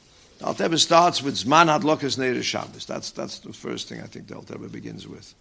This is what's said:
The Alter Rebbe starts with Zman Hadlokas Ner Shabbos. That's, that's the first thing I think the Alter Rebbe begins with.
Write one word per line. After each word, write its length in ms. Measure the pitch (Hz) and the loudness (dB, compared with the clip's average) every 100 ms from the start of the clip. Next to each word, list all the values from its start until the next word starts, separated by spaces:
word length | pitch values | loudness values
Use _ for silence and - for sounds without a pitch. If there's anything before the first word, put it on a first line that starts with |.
| _ _ _ - | _ _ _ -10
The 100 | - | -6
Alter 160 | - | 0
Rebbe 140 | 196 160 | 0 2
starts 420 | - 170 175 - | 6 8 6 4
with 140 | 135 113 | -2 -4
Zman 320 | 98 156 165 | 4 6 6
Hadlokas 500 | 151 143 156 139 120 | 6 2 0 0 -2
Ner 240 | 127 123 | 0 0
Shabbos. 440 | 117 - - - - | -2 -4 -6 -12 -10
That's, 260 | - - | -8 -8
that's 280 | - 135 - | -10 -10 -10
the 140 | - | -14
first 360 | - - 120 - | -12 -10 -8 -10
thing 120 | 117 | -12
I 40 | 110 | -14
think 220 | 107 - | -16 -16
the 80 | 113 | -16
Alter 180 | - | -14
Rebbe 160 | 113 110 | -14 -12
begins 380 | 110 110 110 101 | -12 -12 -14 -14
with. 280 | 104 - - | -16 -20 -20